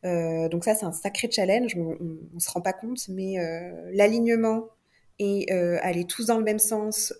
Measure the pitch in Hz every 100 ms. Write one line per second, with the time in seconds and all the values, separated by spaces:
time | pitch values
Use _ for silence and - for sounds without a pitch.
0 | 180 175 165 165 165 175 - - 185 -
1 | 196 - 240 - 185 214 247 175 165 -
2 | 170 160 165 170 - 180 185 185 226 247
3 | - 190 190 190 165 165 180 165 175 190
4 | 208 226 233 233 226 226 226 _ _ _
5 | _ _ 202 202 - 190 175 175 185 175
6 | 175 - 226 226 214 214 - 214 214 214
7 | - -